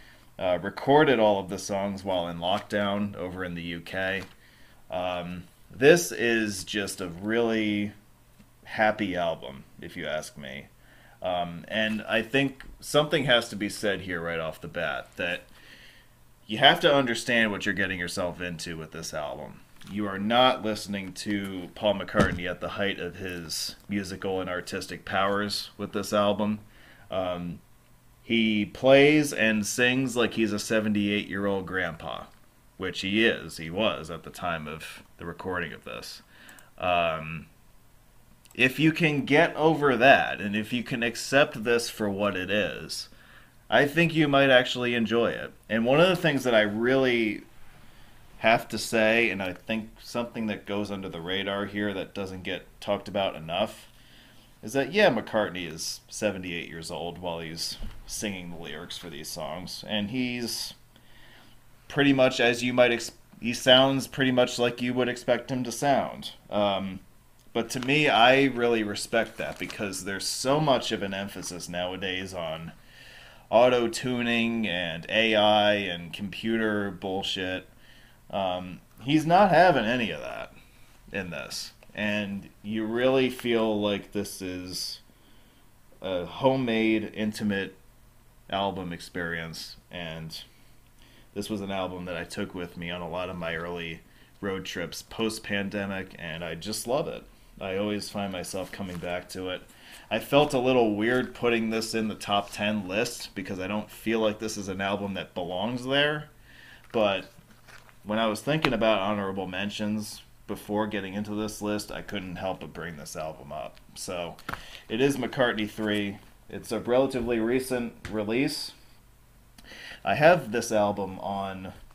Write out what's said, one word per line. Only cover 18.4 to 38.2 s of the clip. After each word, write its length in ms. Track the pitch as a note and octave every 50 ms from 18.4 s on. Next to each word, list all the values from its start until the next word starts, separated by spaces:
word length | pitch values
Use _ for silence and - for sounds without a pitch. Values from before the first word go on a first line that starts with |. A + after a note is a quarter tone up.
| F2+ F2+ E2+ D#2 - F2 E2 D#2+
with 140 | D#2+ D2+
this 240 | - E2 D#2+ - E2
album. 460 | D#2 D2 C2+ B1+ C#2+ C#2+ A1 - - - - - - - -
You 180 | G2 G#2 G#2 G2
are 120 | F#2+ G2
not 440 | G2+ G#2+ A#2 B2 B2+ C3 - G#2+ G2
listening 480 | A2 G#2+ G2+ - G2 G2+ G2 F#2+ F#2 F2+
to 560 | - - G#2 G#2 G2+ G2 G2 F#2+ F2+ F2 F2 -
Paul 220 | - A2+ G#2 G2
McCartney 520 | G2 F2+ - - G#2+ G2+ F#2 F2 F2 F2 F2+
at 140 | F2 -
the 80 | F2+ E2+
height 300 | - G#2 G2+ G2 F#2 -
of 160 | F2 F2 E2
his 600 | F#2+ G2 F#2 F2+ F2 E2 D#2 - - - - - - - -
musical 520 | G2+ G2+ F#2+ F2 F#2+ - - G2 F#2+ F#2
and 100 | F#2 F2+
artistic 540 | F2+ F2 F2 - G#2 F#2 - - F2 E2 -
powers 640 | - G#2 F#2+ G2 G2+ G2+ G2+ G#2 G2+ G2+ - - - -
with 160 | - G2+ G2 -
this 200 | G#2 G2 - G#2+
album. 460 | G#2 G2+ G2+ G#2 G2+ G#2 G#2+ G#2+ G#2 - - - - - - - - - -
Um, 520 | - F#2+ F#2 F2+ F2+ F2 F2 F2 E2+ - - _ - - _ _ - _ _ - - _
he 420 | - - A#2 A2+ A2+ A2 G#2+ G#2+ G2+
plays 720 | F2 - - B2 C3 C3+ C#3 C#3+ D3 D3+ D3+ D3 C#3+ -
and 320 | - A2 A2+ A2 G#2+ G2+
sings 500 | - - B2+ B2 B2 B2+ C3 C3+ B2 A2+
like 200 | B2 A2+ G#2 -
he's 180 | A2+ A2 G2+ G#2
a 60 | G#2
seventy-eight-year-old 1080 | - - A2+ A2 G#2 A2 G#2 G#2 G2+ G2+ G#2 G#2 - - F#2 G2 G2+ G2+ G2 G2 F2+
grandpa, 600 | E2 F2+ F#2 F2+ E2+ D#2+ - E2 C#2+ A1 G1+ - - - - - - _ _ _ - _ -
which 240 | F#2+ F2+ E2+ -
he 240 | - F#2+ G2+ A2 A#2
is, 320 | A2+ D#2 A1 C2 E2 - -
he 140 | D#2+ E2
was 400 | E2+ F#2+ F#2 G2 D#2 C2+ D#2+ D#2+
at 100 | E2+ D#2+
the 80 | - D#2
time 380 | - - F#2 F2 E2 D#2+ D2+ D2
of 340 | D2+ D#2 - - - - - - - -
the 80 | F2
recording 460 | E2+ E2 - - F#2+ F#2 F2 E2+ C#2+
of 140 | - - -
this. 360 | - A#1 A1 - - - - - _ - - - - - - - - - -
Um, 680 | - F2+ F2 F2 E2+ E2 D#2+ D#2+ D#2 D#2 E2 D2+ - - - - - - - - - - - - _ - _ -